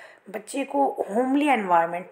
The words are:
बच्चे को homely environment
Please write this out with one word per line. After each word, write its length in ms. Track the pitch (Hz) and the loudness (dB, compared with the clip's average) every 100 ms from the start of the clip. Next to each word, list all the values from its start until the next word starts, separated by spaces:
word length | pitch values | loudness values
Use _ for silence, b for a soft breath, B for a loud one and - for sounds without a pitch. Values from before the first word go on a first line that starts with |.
| B B 202 | B B -14
बच्चे 340 | 202 - 277 | -14 -8 -6
को 220 | 262 277 277 | -4 0 0
homely 640 | - - 214 262 285 294 | 0 -2 0 2 2 2
environment 580 | 233 190 170 170 175 180 | 2 4 2 2 -4 -10